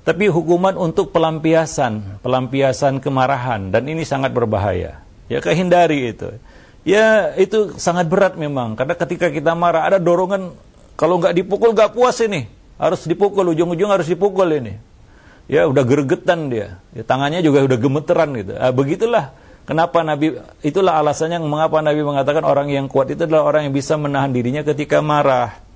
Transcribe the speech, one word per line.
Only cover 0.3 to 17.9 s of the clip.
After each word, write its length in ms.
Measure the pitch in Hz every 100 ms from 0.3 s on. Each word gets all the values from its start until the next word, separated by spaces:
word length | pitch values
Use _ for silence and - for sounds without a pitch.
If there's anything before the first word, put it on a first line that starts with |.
| 165 160 175 190 185
untuk 400 | 175 160 - 170
pelampiasan, 1040 | 165 160 156 160 156 - 131 107 101 101
pelampiasan 800 | - 127 127 135 135 131 139 135
kemarahan, 720 | 139 135 127 135 123 110 95
dan 160 | 101 131
ini 160 | 160
sangat 320 | 147 139 135 120
berbahaya. 720 | 117 107 101 90 80 - - - -
Ya, 80 | 131
kehindari 640 | 170 170 185 175 170 147
itu. 320 | 123 - 90 107 - - - -
Ya, 480 | - 196 220 220 165 143
itu 400 | 190 220 202 -
sangat 320 | - 170 170
berat 240 | 190 190 185
memang, 400 | 151 139 117 110
karena 240 | 135 170
ketika 320 | 165 175 175
kita 240 | 147 151 165
marah 320 | 175 165 160
ada 160 | 196
dorongan, 480 | 165 175 185 196 185 - - - - -
kalau 240 | 156 180
nggak 80 | 175
dipukul 400 | 175 185 196 233
nggak 240 | 214 208 214
puas 240 | 247 208
ini, 400 | 226 185 117 - - -
harus 320 | 151 170 156
dipukul, 480 | 170 196 196 180 160
ujung-ujung 320 | 175 170 208
harus 160 | 196 156
dipukul 400 | 170 202 190 185
ini. 240 | 151 113 101 - - - - - - -
Ya, 160 | 139 170
udah 160 | 135
gregetan 720 | 123 143 135 180 - 170 147
dia, 240 | 117 98 92 -
ya, 80 | -
tangannya 400 | 113 127 143 165
juga 240 | 156 143 135
udah 120 | 127
gemeteran 560 | 131